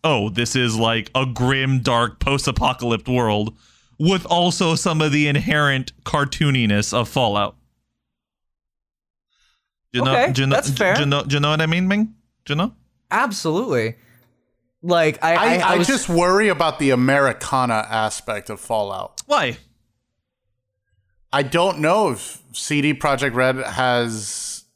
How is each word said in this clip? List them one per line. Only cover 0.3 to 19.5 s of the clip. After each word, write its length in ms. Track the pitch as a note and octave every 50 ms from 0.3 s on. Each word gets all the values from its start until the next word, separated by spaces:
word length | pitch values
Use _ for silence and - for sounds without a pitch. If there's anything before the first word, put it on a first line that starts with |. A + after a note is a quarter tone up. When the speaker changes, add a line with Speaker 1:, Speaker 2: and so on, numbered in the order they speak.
| F#2 A#2 A#2+ A#2 -
Speaker 1:
is, 200 | C3 B2 A#2 A2 A2
like, 320 | A2+ A2+ A2+ A2+ G#2 - _
a 120 | C3 C3
grim, 540 | C3 A#2 G#2+ B2 B2+ C3+ C3+ C3+ C3+ C3+ B2+
dark, 380 | A2+ C3+ A#2+ A#2 A#2+ A2+ - _
post-apocalypse 840 | - C3+ C#3 C#3 - C#3+ B2+ - - C3+ B2+ - A#2+ A#2+ A2+ G#2+ -
world 480 | - B2 B2 A#2+ A2 G#2 G#2 G#2+ A2 - _ _ _ _ _ _ _ _ _
with 260 | D3+ F3 F#3+ F3+ -
also 460 | - F3 F3 F3 F3+ E3+ - F#3+ E3 D#3+
some 240 | D#3 - F#3 D#3+ D#3
of 100 | D#3 D#3
the 160 | C#3 D3+ D3
inherent 640 | D3 C#3+ C#3+ - - D3+ D3+ D3 C#3+ C3+ C3 B2+ - - _ _
cartooniness 880 | - - D3+ C#3+ C3+ - - D#3+ C#3+ C3+ C3 A#2 G#2+ G2+ G2+ G#2 - -
of 140 | A#2+ A#2 A2+
Fallout. 460 | - C#3 B2+ A2+ G2+ G#2 G2+ - - _ _ _ _ _ _ _ _ _ _ _ _ _ _ _ _ _ _ _ _ _ _ _ _ _ _ _ _ _ _ _ _ _ _ _ _ _ _ _ _ _ _ _ _ _ _ _ -
Do 60 | B2+
you 60 | C#3+
know, 60 | C3+
Speaker 2:
Okay, 200 | C3+ C#3+ B3 -
Speaker 1:
do 100 | C3+ B2+
you 60 | C3+
know, 80 | C3+ -
Speaker 2:
that's 140 | B3 - C#3+
Speaker 1:
do 60 | C3+
Speaker 2:
fair. 220 | B2+ G#3 F#3 F#3+ -
Speaker 1:
you 60 | D3
know, 180 | C#3+ C#3+ C#3+ -
do 100 | C#3+ C#3
you 40 | D3
know 100 | C#3+ D3
what 120 | D#3 D#3
I 40 | D#3+
mean, 220 | D#3+ E3 F3+ F#3
Ming? 260 | F#3 G3+ G#3 A3 A3 - _ _ _ _ _ _
Do 80 | - C#3+
you 20 |
know? 160 | D#3 F#3 B3 - _ _ _ _ _ _ _
Speaker 2:
Absolutely. 840 | F3 G#3+ B3+ B3+ G3+ - - E3 D#3 F#3 B3 B3 C#3+ A#2+ A2 A2+ A#2+ _ _ _ _ _ _ _ _ _ _ _ _ _ _ _ _ _
Like, 420 | - F3 F3+ E3+ E3 D#3 D#3 - -
I, 120 | E3 E3+
Speaker 3:
I, 0 |
Speaker 2:
I, 200 | E3+ G3+ A#3 -
I 160 | F3+ - F#3+ F3+
Speaker 3:
I 40 |
Speaker 2:
was 100 | F3 F3
Speaker 3:
just 200 | - C4+ - - -
worry 380 | E3+ E3+ F3 F3+ F#3 G3+ A3
about 320 | G#3 F3+ C#3 E3+ D#3 C#3 -
the 120 | D3+ C3+
Americana 960 | C3 B2 B2+ C3 C#3 C#3+ C#3 C3 A2 - - - - C3 B2+ A#2+ A2+ A2 G#2+ -
aspect 600 | A2+ A2 A2 G#2+ - - - - A2 G#2 - -
of 100 | G#2+ G2
Fallout. 640 | - - A2+ A2 G2+ G2 F#2+ F#2+ F#2+ - _ - -
Speaker 1:
Why? 320 | - D4 C#4 E3 B2+